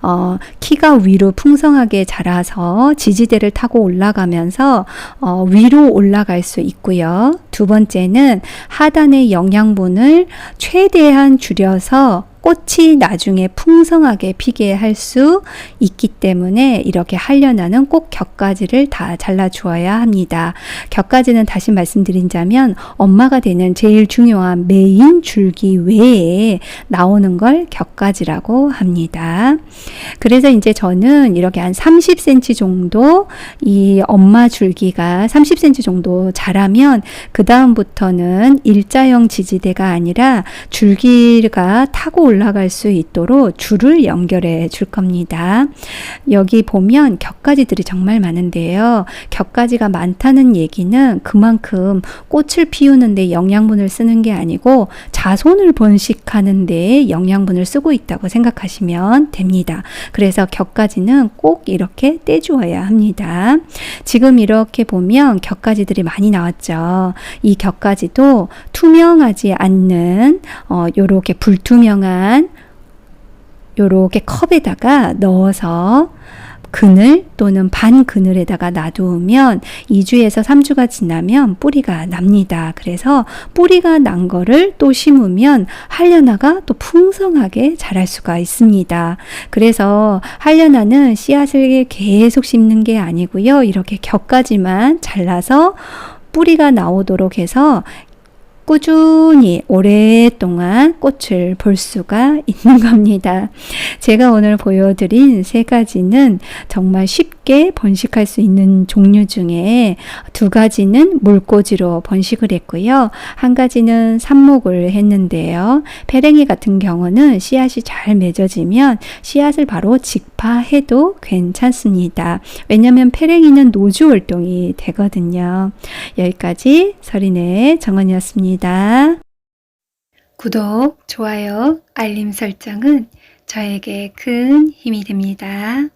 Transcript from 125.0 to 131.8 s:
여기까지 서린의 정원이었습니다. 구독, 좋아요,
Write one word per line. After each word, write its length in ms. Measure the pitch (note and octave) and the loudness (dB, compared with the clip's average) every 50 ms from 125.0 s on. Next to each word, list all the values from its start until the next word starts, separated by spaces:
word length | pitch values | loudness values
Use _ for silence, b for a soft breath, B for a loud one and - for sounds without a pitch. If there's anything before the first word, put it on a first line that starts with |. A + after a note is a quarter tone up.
| G3+ G3+ - F#3+ F3 E3+ F3 F3+ F3+ F3 F3+ F#3 F#3+ F#3+ - B B B B B B B B | -4 -4 -4 -4 -6 -4 -4 -4 -6 -4 -4 -4 -6 -6 -8 B B B B B B B B
여기까지 760 | - F3+ F3+ F#3 _ - F3 F3 - - B3+ C#4 E4 F#4 G4+ G4+ _ | -4 -4 -4 -4 _ -8 -8 -8 -2 0 2 2 4 2 0 -4 _
서린의 800 | - - - G3+ G3 G3 F3+ F3+ F3 F3 F3+ G3+ A#3+ C#4 D#4+ D#4+ | -18 -8 -6 -4 -2 -2 -2 -2 -2 -4 -2 0 2 2 0 0
정원이었습니다. 720 | - - G3 G3 G3 F#3 F#3 F#3 - - - G#3+ F#3+ F#3 F#3 F#3 - F3+ F3+ F#3 G3 G#3 A3+ B3+ C#4 D#4 E4+ E4 - _ _ _ _ _ _ _ _ _ _ _ _ _ _ _ _ _ _ _ _ _ _ | -2 -2 -2 0 0 0 -2 -4 -6 -6 -6 -4 -4 -2 -4 -4 -4 -4 -2 -2 -2 0 2 2 2 2 0 -2 -8 _ _ _ _ _ _ _ _ _ _ _ _ _ _ _ _ _ _ _ _ _ _
구독, 640 | _ - A3+ G3 A3 G#3+ G3+ G#3 A3 B3+ D4 D#4 _ _ _ | _ -10 -6 -4 -4 -4 -4 -2 -2 -2 -2 -4 _ _ _
좋아요, 720 | - - A3 G#3+ G#3+ G#3 G#3 G3+ G3+ G#3 A#3+ C#4+ D#4+ D#4+ | -12 -10 -8 -8 -8 -8 -8 -8 -6 -4 -2 -2 -2 -4